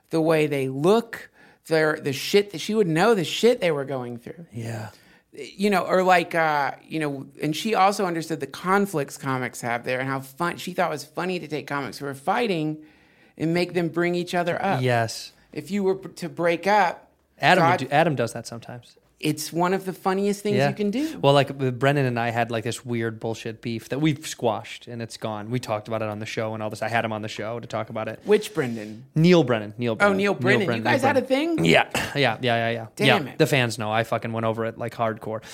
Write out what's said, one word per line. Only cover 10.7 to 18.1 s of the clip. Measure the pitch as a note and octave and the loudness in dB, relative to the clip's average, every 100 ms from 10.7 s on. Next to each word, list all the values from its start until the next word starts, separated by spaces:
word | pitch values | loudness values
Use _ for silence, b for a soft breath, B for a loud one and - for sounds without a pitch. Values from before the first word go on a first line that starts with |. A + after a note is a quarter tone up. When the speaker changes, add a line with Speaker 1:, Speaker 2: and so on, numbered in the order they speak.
Speaker 1:
thought | F3+ E3+ | -2 -2
it | |
was | D3+ | -4
funny | - - F3 F3+ | -10 -6 -4 -4
to | C#3+ | -6
take | D3 - | -8 -4
comics | C#3+ B2+ - | -6 -6 -8
who | |
were | C#3 | -10
fighting | C3+ - A3+ A#3 E3+ D#3 D#3 B B B B B B | -6 -2 0 0 0 -2 -4 B B B B B B
and | D#3+ | 0
make | F3 F3 | 0 0
them | F3+ E3+ | 0 -2
bring | E3 F3 | 0 0
each | F3 F3 | -2 -2
other | F3+ E3+ E3 | -2 0 0
up. | F#3+ D#3 | 0 0
Speaker 2:
Yes. | B2+ A#2 A2+ - - _ b | 2 2 0 -4 -14 _ b
Speaker 1:
If | - C#3+ | -12 -6
you | G3+ | -2
were | F#3+ F#3 | 0 -2
p-, | - | -6
to | - E3+ | -10 -10
break | C#3+ E3+ E3+ F3+ | -2 0 0 4
up, | G#3 F3+ - - _ _ - | 4 4 0 -14 _ _ 2
Speaker 2:
Adam | C#3 F3+ | 6 8
would | E3 | 6
Speaker 1:
God | F3+ | 4
Speaker 2:
do, | C3 | 2
Adam | D3 E3 | 4 4